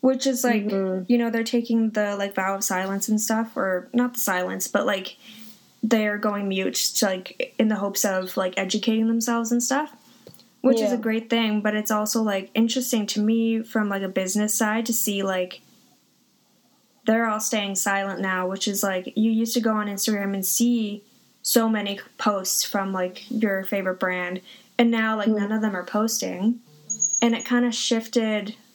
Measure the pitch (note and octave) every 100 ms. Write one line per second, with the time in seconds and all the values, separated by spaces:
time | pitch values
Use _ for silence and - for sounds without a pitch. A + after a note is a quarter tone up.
0 | B3+ C4 C4 B3 B3 A3+ G3+ G3 F#3+ F#3
1 | F#3 A#3+ A#3 A3+ A3+ A#3+ A#3 A3+ A3+ G#3+
2 | G#3 G3+ G3 G3 F#3+ G3 G3 F#3 F#3+ G3
3 | F#3+ G#3+ - A3 A3+ - F#3+ F#3 F3+ A#3+
4 | B3 A#3+ G#3 F#3 F#3 F#3+ - G3+ G3+ G3
5 | F#3 - - - - - _ _ A3 A3+
6 | G#3+ G#3 G#3+ G3+ G3+ F#3+ F#3 - - -
7 | G#3 F#3 F#3 - - - A3 G#3 G3+ G3
8 | G#3 F#3+ F#3 - F#3 F#3 F#3+ G#3+ G3 A3
9 | A3 A3+ A3+ A#3 A3+ A#3+ A#3+ C4+ D4+ -
10 | - - - - - _ B3+ A#3 - B3
11 | A3 A3 A3+ A#3 A3+ G#3+ G#3 G#3+ G#3 G#3+
12 | G#3+ A3+ A3 G3 F#3+ - A3+ B3 B3+ A#3
13 | G#3 - G#3 A3+ A3+ A3+ A3+ A3+ G#3 G3
14 | F#3+ F#3+ F#3 G#3 G#3+ - G#3+ G#3+ A3+ A3+
15 | - G3+ G3 F#3 F3+ - _ _ _ _
16 | _ _ _ _ _ _ _ _ _ _
17 | - A3+ A3+ G#3+ - A3 G3+ G3 - G3
18 | G3 G3 F#3+ F#3 F#3 F#3+ - G3+ G3+ F#3
19 | F#3 - A3 A3 A3+ A#3+ A3+ G#3+ G#3 G3
20 | - G#3 G3 G3 F#3+ - A#3 A#3+ G#3+ G#3
21 | - _ _ _ - A#3+ A3+ A3 G3+ G3
22 | - _ - G3+ F#3 - - G3+ G3 F#3+
23 | F3+ F3+ - A3 G#3+ G3 G3 G3+ F#3 F#3
24 | F#3 F3+ F3+ F#3 - - - _ A#3 A#3
25 | A3 A3 G#3 G#3+ G3+ A3 G#3+ F#3 F3+ G#3
26 | A3 - F#3+ F3+ G3+ A#3+ - - - -
27 | - - A#3 A3+ - B3 A#3+ A#3 - A3+
28 | A3+ - A3 G#3+ G3+ - -